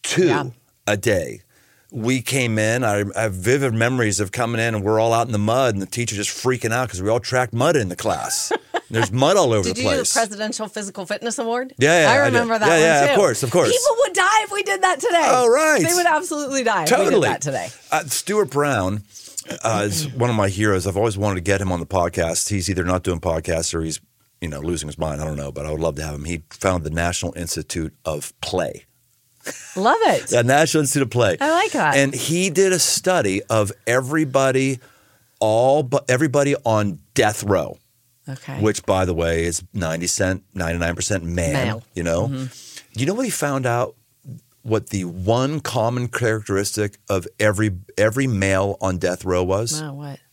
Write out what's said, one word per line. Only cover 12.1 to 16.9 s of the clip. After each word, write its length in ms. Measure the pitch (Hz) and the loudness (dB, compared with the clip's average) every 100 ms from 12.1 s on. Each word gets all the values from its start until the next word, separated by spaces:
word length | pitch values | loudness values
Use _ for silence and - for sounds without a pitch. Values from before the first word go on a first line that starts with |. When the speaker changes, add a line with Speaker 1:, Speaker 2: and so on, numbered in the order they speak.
Speaker 1:
I 40 | 269 | 6
did. 80 | 285 | 4
Speaker 2:
remember 260 | - 226 226 | 2 2 2
that 80 | - | 4
Speaker 1:
Yeah, 60 | |
Speaker 2:
one 80 | 165 | 4
Speaker 1:
yeah, 240 | 160 151 143 | 6 6 4
Speaker 2:
too. 40 | |
Speaker 1:
of 40 | - | 6
course, 260 | 185 117 | 4 2
of 80 | 127 | 0
course. 200 | 180 135 | 2 4
Speaker 2:
People 240 | 494 494 453 | 4 2 2
would 100 | 508 | 2
die 300 | 370 370 427 | 2 2 2
if 80 | 415 | 0
we 100 | 403 | -4
did 180 | 403 392 | -2 2
that 160 | 370 349 | 2 2
today. 240 | 453 339 294 | 2 2 4
Speaker 1:
Oh, 220 | 262 240 | 4 4
right. 340 | 247 311 294 | 4 4 4
Speaker 2:
They 100 | 330 | 2
would 120 | 349 349 | 2 2
absolutely 580 | 311 349 302 285 269 | 2 0 -6 -4 -2
die 200 | 233 202 | 0 0
if 80 | 170 | 2